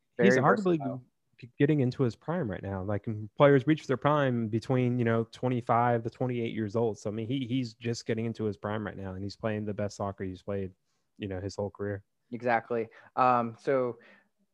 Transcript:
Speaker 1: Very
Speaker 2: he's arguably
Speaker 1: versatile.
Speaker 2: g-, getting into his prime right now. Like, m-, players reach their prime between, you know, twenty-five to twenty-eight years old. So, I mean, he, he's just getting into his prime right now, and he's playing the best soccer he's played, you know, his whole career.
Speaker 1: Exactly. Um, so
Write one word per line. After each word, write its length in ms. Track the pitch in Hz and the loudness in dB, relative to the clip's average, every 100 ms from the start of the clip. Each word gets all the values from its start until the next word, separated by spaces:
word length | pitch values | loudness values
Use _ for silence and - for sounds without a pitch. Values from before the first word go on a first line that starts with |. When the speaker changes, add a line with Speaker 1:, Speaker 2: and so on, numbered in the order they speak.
| _ - | _ 4
Speaker 1:
Very 120 | - | 6
Speaker 2:
he's 100 | 127 | 6
arguably 400 | 143 208 185 165 | 4 4 2 0
Speaker 1:
versatile. 240 | 131 127 - _ _ - | -2 -8 -12 _ _ -20
Speaker 2:
g-, 100 | 120 - | -8 2
getting 220 | 143 151 | 4 4
into 240 | 127 120 | 2 2
his 100 | 123 | -2
prime 340 | - - 180 120 | -2 -6 -6 -4
right 140 | 85 | -6
now. 200 | 98 98 | -6 -6
Like, 260 | 95 101 - | -4 -4 -4
m-, 200 | 107 107 - | -8 -6 4
players 300 | 143 139 143 | 6 6 4
reach 220 | 156 - | 0 0
their 80 | 127 | 0
prime 500 | 143 151 135 120 113 | 2 2 2 0 0
between, 540 | 113 - 127 123 123 | -2 0 2 2 2
you 40 | |
know, 220 | 117 113 113 | 2 2 -2
twenty-five 720 | - 127 123 117 117 120 120 | -4 -2 -2 0 2 4 2
to 60 | 113 | -2
twenty-eight 440 | - 127 120 117 | -4 -4 -2 -4
years 220 | 110 107 113 | -4 -2 0
old. 200 | 117 101 | -2 -2
So, 140 | 110 | -6
I 20 | |
mean, 140 | 107 110 | -6 -4
he, 180 | 139 117 | -4 -2
he's 260 | 131 120 | -2 -4
just 320 | - 117 117 - | -6 -6 -6 -4
getting 180 | 110 | -4
into 200 | 117 110 | -4 -2
his 120 | 110 98 | -4 -4
prime 300 | 104 107 104 | -4 -4 -6
right 100 | 95 | -8
now, 180 | 95 | -8
and 80 | 92 | -8
he's 100 | 98 | -10
playing 300 | - 113 107 | -6 -4 -2
the 100 | 104 | -4
best 220 | 101 104 - | -4 -6 -4
soccer 260 | 101 95 | -6 -6
he's 200 | 95 92 | -8 -8
played, 280 | - 101 95 - _ _ _ - | -6 -6 -6 -12 _ _ _ -12
you 80 | 104 | -8
know, 140 | 92 | -6
his 160 | 98 - | -8 -6
whole 140 | 101 | -8
career. 340 | - 101 98 _ _ - | -6 -8 -8 _ _ -14
Speaker 1:
Exactly. 560 | 117 120 113 - 120 110 - - 127 | -6 0 0 0 -4 -4 -10 -8 2
Um, 400 | 127 123 117 113 | 4 4 0 -4
so 400 | - 135 123 113 - - _ _ _ | -2 0 -2 -6 -16 -20 _ _ _